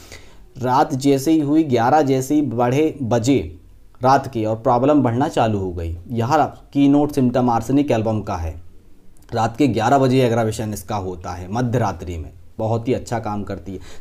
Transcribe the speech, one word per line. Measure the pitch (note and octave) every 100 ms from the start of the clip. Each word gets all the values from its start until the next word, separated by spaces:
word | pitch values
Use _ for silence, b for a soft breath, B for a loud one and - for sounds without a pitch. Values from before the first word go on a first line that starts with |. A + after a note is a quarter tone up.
| B B B B - -
रात | B2+ C3 D#3
जैसे | C3 C#3 C#3 D3
ही | D#3+
हुई, | C#3 D#3
ग्यारह | D#3 A#2+ A#2 D#3
जैसे | C#3 C3 C3
ही | D3+
बढ़े, | C3+ A2+ A#2+ C3+ D#3 -
बजे | A2+ A#2 A#2 B2+ E2 - - - - -
रात | B2+ C3+ B2
के | A2+
और | G#2+ A2
प्रॉब्लम | B2+ A#2+ C3+ D3+
बढ़ना | B2 A#2 D#3
चालू | D3+ A2+ G#2
हो | F#2+
गई। | E2+ E2 E2+ -
यह | A2+ A#2 D3+
कीनोट | C3 - - C#3+ C#3 C#3+ D3
सिम्पटम | C#3+ B2 B2+ B2
आर्सेनिक | A#2 A2+ C#3 C#3+
एल्बम | A2+ A2 A2
का | - E2+
है। | E2 D#2 - - - - - - -
रात | A2+ A#2 A2+
के | C#3+
ग्यारह | G#2+ G#2+ C#3
बजे | C3 C3 B2
एग्रावेशन | A#2 A2 A2 A2
इसका | G#2 - G#2+
होता | F#2 F2 F2+
है, | F2 F#2
मध्य | A2+ B2 A2+
रात्रि | G#2 E2+ F2 E2+
में। | D2 - - -
बहुत | A2 A2+ A#2
ही |
अच्छा | A2 - A#2
काम | A2 G#2
करती | G2 F#2 G2
है। | F#2 B B